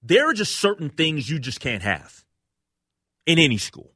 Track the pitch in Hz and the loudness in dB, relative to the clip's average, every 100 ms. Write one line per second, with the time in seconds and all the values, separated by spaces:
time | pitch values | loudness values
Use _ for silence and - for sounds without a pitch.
0 | 117 220 302 320 208 - 202 202 156 - | 4 4 4 0 -2 0 0 0 -8 -2
1 | 160 156 120 156 131 - 139 110 95 85 | -2 -2 -4 -6 -6 -8 -6 -4 -2 -4
2 | - - _ _ _ _ _ _ _ _ | -6 -20 _ _ _ _ _ _ _ _
3 | _ _ - 165 156 110 - - - | _ _ 0 4 4 2 -4 -12 -20